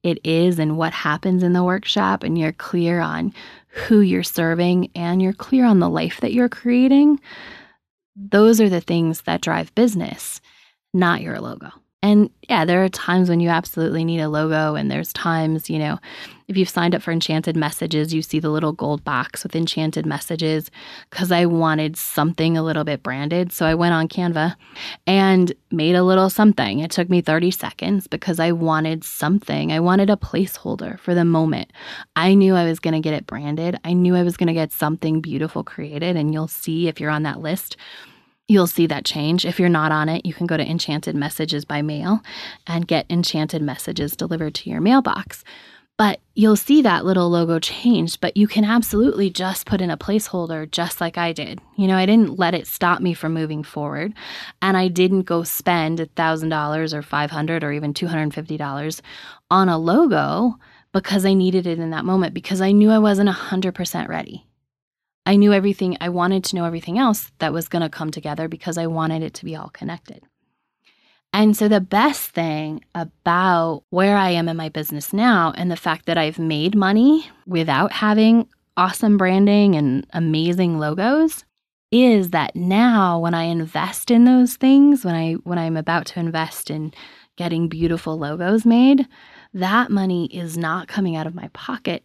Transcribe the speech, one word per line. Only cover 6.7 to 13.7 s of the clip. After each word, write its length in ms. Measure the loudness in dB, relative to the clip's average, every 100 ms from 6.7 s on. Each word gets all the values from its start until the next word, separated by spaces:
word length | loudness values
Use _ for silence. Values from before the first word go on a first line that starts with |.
| 2 6 6 6 4 -2 -20 -20 -20 -20 _ _ _ _
those 460 | -18 0 6 6 8
are 60 | 4
the 100 | 2
things 420 | 0 0 0 -2
that 200 | -4 -4
drive 320 | -2 -4 -2
business, 640 | 2 2 2 -6 -10 -14 -14 _ _ _ _ _
not 260 | 0 2 0
your 180 | -4 -10
logo. 320 | -10 -14 -18 -20 _ _
And 280 | 4 4 4 _ -2
yeah, 160 | 0
there 200 | 2 2
are 40 | 2
times 400 | -2 -2 2 2
when 120 | 2
you 80 | 2
absolutely 560 | 0 -2